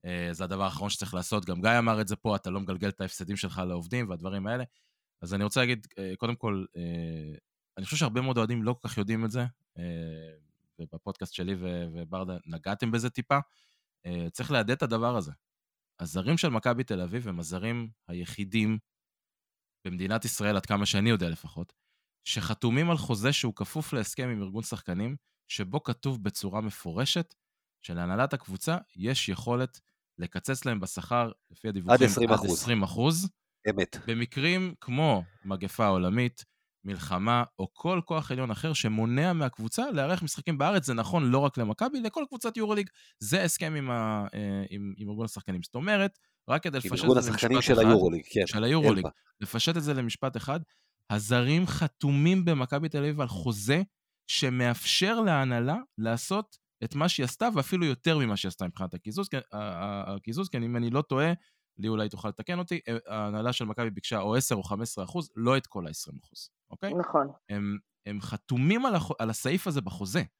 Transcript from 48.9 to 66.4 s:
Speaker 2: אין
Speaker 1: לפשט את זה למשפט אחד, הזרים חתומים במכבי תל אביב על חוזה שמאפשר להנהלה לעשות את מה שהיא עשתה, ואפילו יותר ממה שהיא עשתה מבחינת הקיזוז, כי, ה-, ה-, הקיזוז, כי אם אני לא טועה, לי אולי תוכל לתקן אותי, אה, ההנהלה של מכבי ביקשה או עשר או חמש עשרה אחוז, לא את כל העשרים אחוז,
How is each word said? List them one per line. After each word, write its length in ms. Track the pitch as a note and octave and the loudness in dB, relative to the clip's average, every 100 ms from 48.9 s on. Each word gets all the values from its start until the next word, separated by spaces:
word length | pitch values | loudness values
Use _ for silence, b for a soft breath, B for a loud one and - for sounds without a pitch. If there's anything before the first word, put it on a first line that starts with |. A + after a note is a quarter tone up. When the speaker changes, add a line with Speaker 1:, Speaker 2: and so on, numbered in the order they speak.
| G2 | 4
Speaker 2:
אין 80 | E2 - _ _ | 0 -6 _ _
Speaker 1:
לפשט 360 | G#2 A#2 - E3 | -6 -2 0 0
את 60 | |
זה 120 | D3 | 0
למשפט 420 | C3+ A#2+ - C3+ A#2+ | 0 -2 -2 -4 -4
אחד, 240 | A#2 D#3 D#3+ _ _ _ _ | -4 -4 -6 _ _ _ _
הזרים 560 | G#2+ G#2 B2 B2 D#3+ F3+ | -2 4 4 6 4 2
חתומים 800 | - D#3+ _ C#3+ C#3 D#3 F#3+ | 0 -2 _ 2 6 6 6
במכבי 440 | E3+ D3+ B2+ C#3+ D#3 | 4 2 2 0 0
תל 100 | D3 | 0
אביב 220 | C#3+ D3+ | 0 0
על 80 | B2+ | -4
חוזה 540 | G2+ B2+ G#2 G2+ D3+ G3 _ _ _ - | -2 -2 0 2 2 2 _ _ _ -4
שמאפשר 960 | - C3+ B2 B2 A#2 - - F#3+ A#3 | 0 2 2 2 2 2 2 4 4
להנהלה 560 | G#3+ D3+ C3 A#2+ A#2+ F#3+ - - | 4 4 4 2 2 -2 -4 -4
לעשות 600 | A2+ A#2 - G3 G#3+ - _ _ | 0 0 0 -2 -2 -14 _ _
את 100 | A2+ | -6
מה 140 | C#3 E3+ | 0 0
שהיא 160 | - | 2
עשתה, 240 | B2+ - A#3 | -2 0 0
ואפילו 320 | G#3 C3+ F#3 E3 | 2 0 0 0
יותר 320 | B2+ - D#3 | 0 2 2
ממה 180 | B2 G2+ | 2 0
שהיא 120 | F#2+ | -4
עשתה 180 | - F#2 | -4 -6
מבחינת 280 | - F#2 | -4 -8
הקיזוז, 340 | F2 - A2 G3 | -6 -8 -4 -4
כי, 80 | C3+ | -6
ה-, 40 | - | -8
ה-, 600 | G#2 G#2 E2+ G2 G2+ F#2+ | -8 -6 -6 -6 -6 -6
הקיזוז, 340 | G2 A2 B2 F#3+ | -8 -6 -6 -4
כי 80 | B2+ | -2
אם 200 | A#2 A#2+ | -2 0
אני 140 | A#2 | 0
לא 120 | B2+ | 0
טועה, 300 | D3+ C3 D#3 E3+ _ _ _ - | 0 2 2 0 _ _ _ -8
לי 100 | G#2+ | -2
אולי 200 | G#2+ G#2 | 0 -2
תוכל 200 | G2 G#2+ | -4 -8
לתקן 300 | F#2+ A2 F3 | -8 -6 -6
אותי, 220 | F3 E3+ - | -4 -6 -4
אה, 80 | A#2 - | -8 -6
ההנהלה 460 | G#2+ G#2 G#2+ A#2 | -6 -4 -2 -2
של 120 | A#2+ | -2
מכבי 260 | A2 G#2+ A#2 | -4 -4 -4
ביקשה 300 | F#2+ - A2 | -4 -4 -2
או 160 | G2 A#2+ | 2 2
עשר 180 | - | 2
או 80 | A2 | -2
חמש 260 | F#2 G2+ A2+ | -2 -4 -4
עשרה 160 | - | -6
אחוז, 260 | F#2 F3 D#3 - | -6 -6 -8 -2
לא 200 | A#2 C3 | 2 2
את 100 | - | 0
כל 200 | G2+ E2 | -8 -8
העשרים 320 | D#2 - C#2 | -10 -12 -14
אחוז, 240 | _ - | _ -20